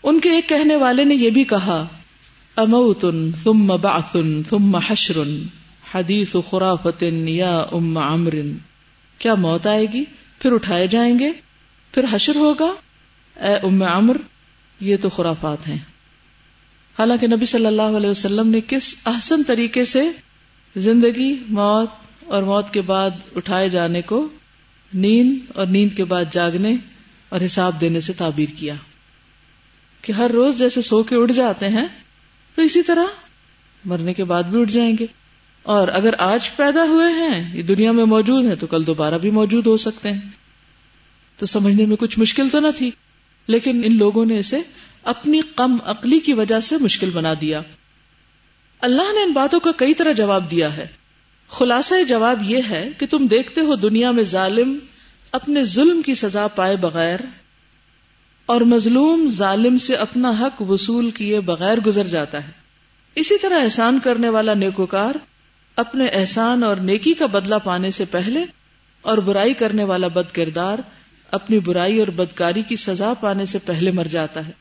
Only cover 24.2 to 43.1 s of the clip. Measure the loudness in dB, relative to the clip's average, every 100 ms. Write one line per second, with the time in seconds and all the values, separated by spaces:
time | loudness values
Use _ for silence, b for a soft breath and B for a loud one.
24.2 | -4 -10 _ _ _ _ _ -2 2 4
25.2 | 4 0 -6 -6 0 2 2 0 -2 -2
26.2 | -2 -2 -2 0 0 -2 -4 -20 -20 _
27.2 | _ -4 -2 0 -2 0 -2 -2 -4 -6
28.2 | -4 -2 -4 -6 -12 -12 -16 _ _ _
29.2 | _ _ _ _ _ _ _ _ -8 -2
30.2 | 0 4 2 2 0 0 0 0 2 2
31.2 | 2 2 0 -2 -2 -2 -4 -8 -20 _
32.2 | _ _ _ 0 2 2 2 0 0 -6
33.2 | -20 _ _ _ _ _ -8 -4 -4 -4
34.2 | -2 -2 0 0 2 2 2 0 -4 _
35.2 | _ _ _ _ -2 2 2 2 2 2
36.2 | 0 0 -2 0 2 2 4 4 2 2
37.2 | -2 -2 -4 -8 -2 2 4 4 4 4
38.2 | 4 2 2 -2 -2 -2 -2 -2 -2 0
39.2 | 0 2 2 2 2 2 0 -6 -8 -8
40.2 | -10 -20 _ _ _ _ _ _ _ _
41.2 | _ _ -4 0 2 4 2 2 0 0
42.2 | 0 2 0 2 0 -2 -6 -8 _